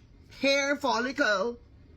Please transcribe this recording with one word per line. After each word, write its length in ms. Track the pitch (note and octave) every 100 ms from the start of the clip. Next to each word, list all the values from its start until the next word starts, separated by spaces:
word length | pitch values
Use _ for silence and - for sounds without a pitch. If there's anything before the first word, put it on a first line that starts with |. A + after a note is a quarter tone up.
| - - - -
hair 400 | C4+ C#4 C#4 C#4+
follicle. 800 | C4 A3+ B3 - A3+ G3 A#3 A#3+ - - -